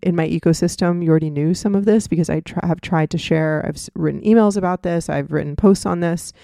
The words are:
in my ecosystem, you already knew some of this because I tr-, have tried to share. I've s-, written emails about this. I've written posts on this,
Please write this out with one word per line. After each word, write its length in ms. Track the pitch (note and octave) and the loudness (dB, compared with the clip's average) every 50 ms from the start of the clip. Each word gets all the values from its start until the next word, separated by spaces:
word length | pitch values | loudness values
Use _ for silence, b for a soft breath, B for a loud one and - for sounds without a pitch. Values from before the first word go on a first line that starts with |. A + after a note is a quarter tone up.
in 140 | - F#3 E3+ | -4 -2 0
my 120 | E3+ D#3+ D#3 | 0 -2 -2
ecosystem, 760 | - E3 - E3+ E3 - F3 - - - F#3 F3 F3 F3 E3+ | -2 0 2 2 2 2 0 -2 0 0 0 0 0 0 2
you 60 | D#3+ | 2
already 200 | D#3+ D#3+ D#3 D#3 | 2 2 2 0
knew 240 | D3 C#3+ D3 D#3+ F3+ | -2 -2 0 0 0
some 220 | - - G#3 G3+ | 0 0 0 0
of 80 | G3 G3+ | 0 2
this 240 | G#3+ G#3 A3+ G#3 - | 2 2 2 2 0
because 200 | - D#3+ E3 - | -2 -2 0 0
I 120 | D#3+ D#3 | -2 -4
tr-, 180 | - - - F3 - | -6 -6 -8 -4 -2
have 160 | F3 D#3+ E3+ | -2 -2 -4
tried 300 | - - F#3 D#3+ D#3 D3+ | -2 -2 0 0 0 0
to 80 | - D#3+ | -2 -4
share. 460 | - - E3+ D#3+ D#3 D#3 D#3 D3+ - | -2 0 0 0 2 0 -2 -2 -4
I've 100 | - C#3+ | -4 -6
s-, 140 | - - - - | -8 -12 -12 -6
written 260 | - D#3+ D#3 C#3 C#3+ | -4 -2 -2 -2 0
emails 340 | - G#3 A3 A#3 G#3+ G#3 G3+ | 2 4 6 6 6 4 2
about 260 | G#3 F#3 F3+ F3+ F3+ | 0 -2 -2 -2 -4
this. 260 | - F3+ E3+ E3+ D#3+ - | -4 -4 -4 -2 -2 -2
I've 240 | D3 C#3+ C#3 C#3+ | -4 -4 -4 -2
written 220 | D3+ D3+ D3+ D3 D3 | -4 -4 -4 -4 -2
posts 320 | - - G3 G3 F3+ - | 4 4 4 4 4 2
on 140 | F#3+ F3 F3 | -2 -2 -2
this, 320 | F3 E3+ E3+ E3+ - - b b | -2 -2 -2 -4 -6 -12 b b